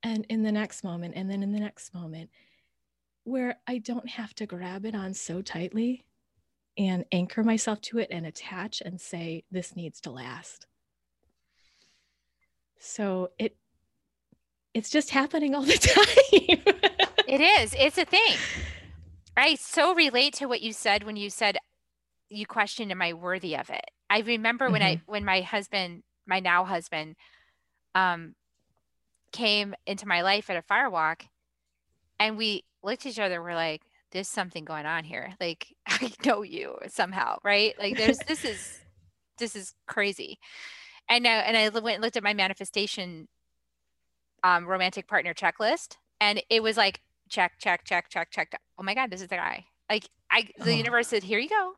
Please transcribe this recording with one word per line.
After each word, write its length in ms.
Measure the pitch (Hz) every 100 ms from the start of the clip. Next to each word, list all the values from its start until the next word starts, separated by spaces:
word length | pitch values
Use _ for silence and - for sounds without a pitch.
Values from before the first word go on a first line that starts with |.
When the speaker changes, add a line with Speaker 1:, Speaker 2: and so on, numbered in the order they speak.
Speaker 1:
And 220 | 233 220 214
in 140 | 226
the 80 | 214
next 320 | 214 214 -
moment, 300 | 190 170 175 -
and 140 | 190
then 140 | 196
in 100 | 196
the 60 | 208
next 340 | 208 - -
moment," 360 | 175 170 160 165 _ _ _ _ _ _ _ _ _
where 360 | - 262 247 - -
I 100 | 247
don't 320 | 220 247 240
have 240 | - 214 -
to 100 | 208
grab 400 | 175 180 190 214
it 100 | 220
on 180 | 190
so 280 | 190 - 170
tightly 640 | 196 - 185 214 240 254 _ _ _ _ _ _ _ -
and 280 | 196 185 -
anchor 320 | 185 180 -
myself 380 | 220 220 - 208
to 180 | - 233
it 100 | 220
and 140 | 175 160
attach 560 | - - 185 196 -
and 180 | - 180
say, 460 | - 175 165 160 -
"This 260 | 185 175 -
needs 260 | 165 -
to 100 | -
last." 560 | 123 123 127 175 - - _ _ _ _ _ _ _ _ _ _ _ _ _ _ _ _ _ _ _ _ _
So 520 | - - 202 185 180 _
it, 160 | 220 _ _ _ _ _ _ _ _ _ _ _ _
it's 160 | 226 220
just 220 | 302 294
happening 440 | 277 285 320 294 285
all 60 |
the 100 | 277
<laughs> 40 | -
time. 960 | - 523 415 - 554 403 - 359 - 392 392 - 381 - -
Speaker 2:
It 120 | 269
is. 340 | 320 403 220 254
It's 200 | 269 294
a 80 | 330
thing. 320 | 370 440 - - - - - - - - - - -
I 180 | 277 294
so 380 | - - 302
relate 400 | 349 302 233 285 -
to 120 | 277
what 140 | 240
you 120 | 226
said 300 | 214 226 208
when 120 | 208 208
you 140 | 202
said 280 | - 214 196 - _ _ _ _ _ _
you 160 | 208 208
questioned, 460 | - 202 - 214
"Am 100 | 185
I 120 | 175
worthy 420 | 170 175 185 180 147
of 140 | -
it?" 160 | - - _ _
I 100 | 208
remember 500 | 220 233 220 240 262
when 120 | 214
I, 140 | 196 170
Speaker 1:
Mm-hmm. 160 | -
Speaker 2:
when 140 | 208 202
my 160 | 190
husband, 640 | 185 214 196 202 185 175 _ _ -
my 140 | 190
now 240 | 185 175 185
husband, 500 | 180 165 160 156 160 - _ _ _ _ _ _ 185
um, 400 | 185 170 165 - _ _ _ _ _ _ _ _ _
came 440 | - 233 208 202 196 -
into 220 | 196 208
my 140 | 175
life 280 | 180 202 208
at 80 | 180
a 40 |
fire 280 | - 208 262
walk, 360 | 180 156 165 - _ _ _ _ _ _ _ _ _
and 180 | 214 214
we 280 | 220 202 - _
looked 220 | 190 254 285
at 60 |
each 80 | 226
other, 220 | 202 175
we're 140 | 170 170
like, 280 | 165 156 _ _ _
"There's 160 | 185 190
something 380 | - 180 175 156
going 200 | 156 147
on 180 | 165
here. 300 | 156 - - 185
Like, 280 | 175 165 - _
<laughs> 60 | -
I 240 | - 247 - -
know 160 | 208
you 340 | 208 160 135 - -
somehow, 520 | - 185 190 117 -
right? 300 | 202 202 214 -
Like, 180 | 202 233
there's, 220 | 220 262
Speaker 1:
<laughs> 80 | -
Speaker 2:
this 180 | 311 269
is, 340 | 208 - - _ _ _ _ _ _
this 180 | 233 208
is 180 | 185 _ -
crazy." 520 | - 202 196 - - - - - - - - -
And 140 | 240
now, 160 | 240 226
and 180 | 202 226
I 80 | 214
l-, 160 | 220
went 140 | 226 208
and 80 |
looked 140 | 226 226
at 60 |
my 100 | 202
manifestation, 920 | 208 190 - 196 - 202 - 180 165 160 _ _ _ _ _ _ _ _ _ _ _
um, 220 | 185 175 175
romantic 420 | 185 185 196 185
partner 260 | - 170
checklist, 640 | 170 185 - 220 330 - - _ _
and 220 | 208 208 -
it 140 | 226
was 140 | 220 220
like, 240 | 202 - _ _ _
check, 240 | - 180 _
check, 240 | 208 175 -
check, 240 | 180 -
check, 220 | 196 170
check. 280 | - 160 - _ -
Oh 60 |
my 100 | 196
God, 160 | 214 262
this 100 | 185
is 60 | 185
the 80 | 185
guy. 300 | 170 - 185 _ _
Like, 200 | 214 - _ _
I, 200 | 220 220 -
the 140 | -
Speaker 1:
Oh. 40 | 226
Speaker 2:
universe 320 | 233 240 233
said, 140 | 226
"Here 160 | 185 214
you 100 | 285
go. 240 | 427 370